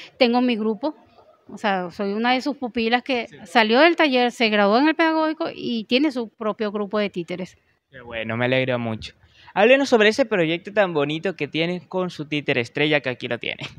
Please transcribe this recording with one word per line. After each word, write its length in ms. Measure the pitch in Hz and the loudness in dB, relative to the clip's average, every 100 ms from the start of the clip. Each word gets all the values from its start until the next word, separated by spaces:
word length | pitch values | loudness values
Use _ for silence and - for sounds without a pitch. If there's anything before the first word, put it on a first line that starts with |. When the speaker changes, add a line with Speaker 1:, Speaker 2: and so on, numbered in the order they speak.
| - - | -10 0
Speaker 1:
tengo 240 | 240 240 | 2 4
mi 140 | 247 220 | 2 0
grupo. 400 | 220 208 302 - _ _ _ _ - | -2 -2 -6 -8 _ _ _ _ -20
O 100 | 208 | -4
sea, 320 | 220 190 175 | -2 -2 -4
soy 220 | 165 202 | -6 -4
una 180 | 208 240 | -2 0
de 80 | 254 | 0
sus 140 | 285 277 | -2 -6
pupilas 460 | 247 240 226 247 | -6 -2 0 -2
que 240 | 262 247 226 | -2 -6 -6
Speaker 2:
Sí. 80 | 139 - | -14 -2
Speaker 1:
salió 360 | 247 220 240 | 2 4 6
del 140 | 330 330 | 4 4
taller, 340 | 311 254 247 | 2 2 0
se 180 | - 220 | 0 0
graduó 300 | 208 202 226 | 4 4 4
en 80 | 311 | 2
el 80 | 311 | 2
pedagógico 540 | 320 320 311 311 330 | 0 0 -2 -2 -6
y 300 | - - 233 | -6 -6 -6
tiene 280 | 202 247 302 | 0 0 2
su 180 | 247 226 | -2 -8
propio 420 | - 220 196 214 | -6 -6 -4 -6
grupo 260 | 208 202 214 | -6 -4 -2
de 120 | 202 | -2
títeres. 440 | 185 165 175 175 _ _ _ _ | -4 -8 -8 -10 _ _ _ _
Speaker 2:
Qué 100 | 131 | -20
bueno, 340 | 120 113 110 113 | -10 -8 -4 0
me 80 | 123 | 2
alegra 320 | 131 127 123 | 2 0 -2
mucho. 340 | 117 110 - _ _ _ - - | -4 -6 -10 _ _ _ -6 2
Háblenos 320 | 220 269 269 | 4 4 4
sobre 200 | 233 208 | 4 4
ese 160 | 220 247 | 2 0
proyecto 480 | 202 160 170 202 | 2 0 -2 -2
tan 200 | 208 190 156 | 0 2 2
bonito 400 | 143 156 196 160 | 0 -2 -6 -6
que 120 | 143 | -6
tienes 380 | 156 170 180 - | -4 -4 -4 -6
con 240 | 185 180 | -6 -6
su 160 | - 147 | -8 -6
títere 320 | 147 143 127 | -4 -2 -2
estrella, 400 | 117 143 151 151 | -2 -2 0 0
que 80 | 135 | -2
aquí 180 | 123 120 | -6 -6
lo 100 | 120 | -6
tiene. 240 | - - - | -6 -10 -12